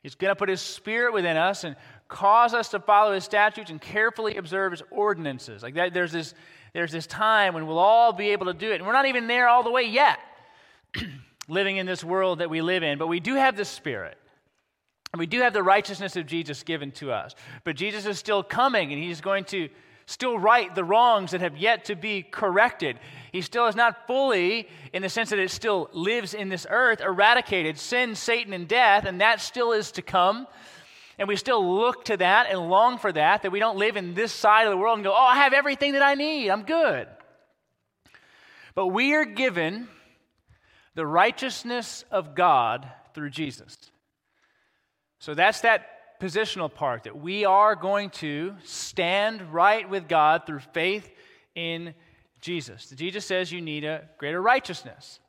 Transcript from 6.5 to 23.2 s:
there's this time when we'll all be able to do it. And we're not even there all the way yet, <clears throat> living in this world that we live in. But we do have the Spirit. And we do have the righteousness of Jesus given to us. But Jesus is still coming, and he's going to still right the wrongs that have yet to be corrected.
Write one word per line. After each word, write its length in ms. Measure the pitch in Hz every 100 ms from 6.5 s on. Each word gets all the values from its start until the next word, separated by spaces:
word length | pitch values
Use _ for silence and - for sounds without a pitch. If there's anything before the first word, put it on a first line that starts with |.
| - -
there's 200 | 165 170
this 140 | 165 156
time 480 | - 214 220 196
when 120 | 165 160
we'll 140 | 160
all 320 | 190 226 233
be 180 | 190 208
able 160 | 202 185
to 80 |
do 160 | 170 214
it. 60 | 185
And 100 | 190
we're 60 |
not 140 | 254 269
even 200 | 247 233
there 220 | 240 247
all 160 | 240
the 80 | 233
way 100 | 247
yet, 380 | 233 233 285 - - - - _ _ _ _
<clears throat> 60 | - 214 135 - _ -
living 300 | 175 196 190
in 80 | 185
this 180 | 180
world 340 | 165 190 185 165
that 120 | 170
we 120 | 160
live 220 | 165 185
in. 140 | 160 143
But 100 | 165
we 100 | 170
do 160 | 170
have 220 | 269 262 208
the 80 |
Spirit. 520 | 202 - 151 110 85 - _ _ _ _ _ _ _ _ -
And 60 | 170
we 80 | 165
do 140 | 240
have 120 | 247
the 100 | 208
righteousness 540 | 185 202 202 185 190 185
of 100 | 151
Jesus 360 | 170 151 143
given 300 | - 160 139
to 180 | - 139
us. 240 | 110 - - - -
But 120 | 175 143
Jesus 300 | 202 208 208
is 120 | 196
still 240 | - 202
coming, 500 | 190 - 262 233 151
and 100 | 143
he's 180 | 170 160
going 240 | 190 196 190
to 220 | 196 151 _ _ _ -
still 320 | - 254 226
right 340 | 202 240 185
the 100 | 180
wrongs 480 | 170 214 240 214 185
that 80 | 180
have 160 | 180 147
yet 300 | 208 226 226
to 100 | 196
be 260 | 208 202
corrected. 760 | - - 202 180 233 - 147 120 - -